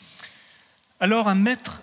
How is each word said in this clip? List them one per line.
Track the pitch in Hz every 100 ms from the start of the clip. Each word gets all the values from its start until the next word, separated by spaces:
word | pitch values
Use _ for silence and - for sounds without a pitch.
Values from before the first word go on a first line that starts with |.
| - - - - - - _ _ _ _
Alors | 185 226 208
un |
maître | 190 214 254 - -